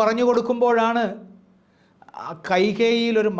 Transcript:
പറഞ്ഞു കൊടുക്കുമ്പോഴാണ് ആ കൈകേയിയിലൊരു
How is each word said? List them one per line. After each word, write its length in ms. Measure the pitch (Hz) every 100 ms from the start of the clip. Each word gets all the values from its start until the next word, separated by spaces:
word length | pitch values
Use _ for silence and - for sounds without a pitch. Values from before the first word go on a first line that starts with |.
പറഞ്ഞു 240 | 214 226 247
കൊടുക്കുമ്പോഴാണ് 760 | 240 233 240 240 226 226 233 214 196 - - _ _ _ _ _ _ - - 127
ആ 40 | 160 -
കൈകേയിയിലൊരു 800 | 185 202 208 233 233 233 220 214